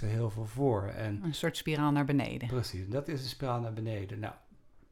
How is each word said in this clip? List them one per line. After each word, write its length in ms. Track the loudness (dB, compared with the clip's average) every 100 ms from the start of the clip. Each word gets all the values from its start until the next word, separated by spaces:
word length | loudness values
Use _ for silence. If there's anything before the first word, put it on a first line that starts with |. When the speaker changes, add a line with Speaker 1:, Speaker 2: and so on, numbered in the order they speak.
Speaker 1:
niet 80 | 0
zo 40 | 2
heel 120 | 0
veel 160 | -2 -6
voor." 380 | 2 4 4 0
En 360 | -4 -2 -2
Speaker 2:
Een 100 | -2
soort 240 | 0 -2 -2
spiraal 340 | -2 2 4
naar 140 | 4 4
beneden. 420 | 4 2 -2 -2
Speaker 1:
Precies, 400 | 0 0 -4 -2
dat 180 | -2 -2
is 160 | -4
een 60 | -4
spiraal 300 | -4 -2 0
naar 140 | -2
beneden. 460 | -2 -2 -2 -4 -6
Nou, 140 | -6 -8 -20 -20 -20 -20 -20